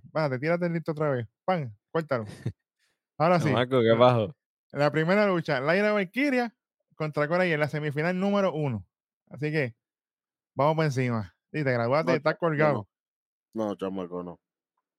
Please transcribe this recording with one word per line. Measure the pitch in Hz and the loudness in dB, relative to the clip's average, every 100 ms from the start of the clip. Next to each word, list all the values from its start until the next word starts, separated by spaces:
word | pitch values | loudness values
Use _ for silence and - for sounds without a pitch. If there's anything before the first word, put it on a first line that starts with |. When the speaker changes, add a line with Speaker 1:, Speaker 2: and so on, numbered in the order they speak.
| - | -8
Speaker 1:
Espérate, | 151 151 127 | -4 -2 -2
tírate | 151 175 175 | -2 0 -2
el | |
listo | 170 160 | -4 -4
otra | 151 151 | -4 -2
vez. | 127 113 _ - | -2 -4 _ -4
Pan, | 180 131 104 _ | -4 -4 -12 _
cuéntalo. | 165 156 127 104 | -6 -4 -4 -6
Speaker 2:
<laughs> | - 113 - _ _ _ _ _ - | -10 -12 -12 _ _ _ _ _ -2
Speaker 1:
Ahora | 160 175 | 2 2
sí. | 151 | 2
Speaker 2:
Chamaco, | 120 127 131 | 0 2 2
¿qué | 113 | 4
Speaker 1:
La, | 113 | 6
Speaker 2:
pasó? | 123 120 101 - _ _ _ | 6 6 0 -6 _ _ _
Speaker 1:
la | 139 147 | -2 0
primera | 151 160 202 208 | 0 2 2 2
lucha, | 175 160 135 | 0 -2 -2
Lyra | 139 185 208 | 0 0 2
Valkyria | 208 180 240 294 254 240 - _ _ _ - | 0 -2 -2 -2 0 -4 -8 _ _ _ -8
contra | 156 147 147 | -6 -2 0
Cora | 175 185 | 2 2
Jade, | 151 | 2
la | 151 | 0
semifinal | 156 151 143 165 185 | -2 -4 -2 -2 0
número | 196 202 190 | 0 2 0
uno. | 147 147 110 - _ _ _ _ | 0 -4 -4 -10 _ _ _ _
Así | - 151 | -8 -4
que, | 156 127 - _ _ _ _ _ _ _ | -2 -2 -6 _ _ _ _ _ _ _
vamos | - 143 160 | 0 2 2
por | 156 | 0
encima. | 131 127 117 90 _ _ | 0 -2 -2 -6 _ _
Sí, | 151 | -4
te | 135 | 0
graduaste | 120 117 143 165 | 0 2 2 2
Speaker 3:
No, | |
Speaker 1:
y | 160 | 0
estás | 151 | 0
Speaker 3:
yo | 156 | -2
Speaker 1:
colgado. | 170 151 156 123 101 _ _ _ _ _ _ 110 | -2 2 2 2 -4 _ _ _ _ _ _ -6
Speaker 3:
no. | 104 | -4
No, | 95 | -4
chamaco, | 98 98 87 90 | -6 -6 -8 -8
no. | 87 82 _ _ _ _ _ | -10 -14 _ _ _ _ _